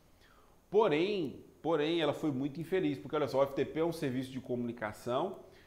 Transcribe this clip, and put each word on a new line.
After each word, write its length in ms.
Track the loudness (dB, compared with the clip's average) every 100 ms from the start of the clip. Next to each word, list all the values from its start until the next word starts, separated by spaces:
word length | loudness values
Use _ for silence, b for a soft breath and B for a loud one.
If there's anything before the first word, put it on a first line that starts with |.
| b b b b b b _
Porém, 760 | 4 6 4 2 0 -2 -6 -16 -8
porém, 400 | -2 0 2 2
ela 120 | 2
foi 180 | 2 -2
muito 300 | 0 -2 -4
infeliz, 380 | -2 0 0 -2
porque 180 | -2 -2
olha 100 | 2
só, 140 | 4
o 20 |
F 120 | 2
T 100 | 2
P 160 | -2 0
é 40 |
um 80 | 0
serviço 380 | 0 -2 -2 -4
de 100 | -8
comunicação 1000 | -4 -4 -4 -4 -6 -6 -2 0 0 -4 B B